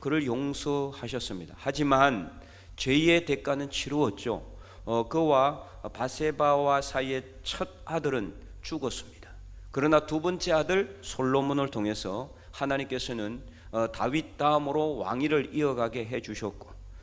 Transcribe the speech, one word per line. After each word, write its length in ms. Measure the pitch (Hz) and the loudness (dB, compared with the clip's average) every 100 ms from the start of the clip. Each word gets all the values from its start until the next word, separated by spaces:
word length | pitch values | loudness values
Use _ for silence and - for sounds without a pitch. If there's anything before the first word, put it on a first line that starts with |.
그를 260 | 139 156 135 | -2 0 2
용서하셨습니다. 1300 | 120 139 139 147 143 139 135 117 123 - 92 80 78 | 0 -2 -4 -2 -2 -2 -6 -6 -4 -6 -8 -10 -8
하지만 800 | 135 143 143 135 139 110 78 - - - - - | -4 0 6 8 6 4 -4 -12 -18 -20 -16 -4
죄의 480 | 131 143 165 170 | 2 4 6 6
대가는 460 | 170 135 143 139 139 | 4 0 0 -2 -2
치루었죠. 760 | - - 147 123 98 120 95 - - - - | -4 -2 2 2 0 -2 -4 -6 -16 -18 -12
어, 240 | - 117 113 | -2 0 0
그와 540 | 160 156 135 139 147 - - - | 2 4 6 4 0 -10 -12 -10
바세바와 880 | - 127 - 156 143 147 143 143 139 | -4 -4 -2 -2 2 4 4 4 2
사이의 400 | 135 135 131 131 - - | 2 -2 -2 -2 -6 -10
첫 260 | - - 180 - | -8 -6 -6 -8
아들은 500 | - 160 147 131 95 - - - | -6 -2 0 0 -2 -8 -16 -14
죽었습니다. 680 | - 160 131 - - - - - - - - | -8 -4 -4 -4 -10 -16 -18 -18 -16 -16 -8
그러나 360 | 139 151 151 - | 0 6 6 4
두 140 | 156 | 0
번째 320 | 170 180 180 | 0 0 2
아들 460 | 160 151 190 - - | 2 4 2 0 -6
솔로몬을 640 | - - 131 139 139 143 139 | -8 0 4 4 4 2 0
통해서 640 | 113 104 110 98 101 139 - - | 0 -2 -2 -4 -6 -8 -14 -14
하나님께서는, 920 | - 139 139 135 127 - 117 104 120 - - - | -4 -2 0 -2 -4 -4 -4 -4 -6 -12 -18 -6
어, 180 | 113 113 | 0 0
다윗 440 | - 120 156 156 - | 0 0 0 -2 0
다음으로 600 | 147 151 143 151 156 131 | 4 4 2 0 0 -2
왕위를 540 | 92 123 147 147 131 | -2 0 2 2 0
이어가게 520 | 151 147 120 117 120 113 | 0 0 2 -2 -2 -4
해주셨고, 600 | 123 110 104 104 - - - - - | -6 -6 -6 -6 -6 -14 -16 -16 -18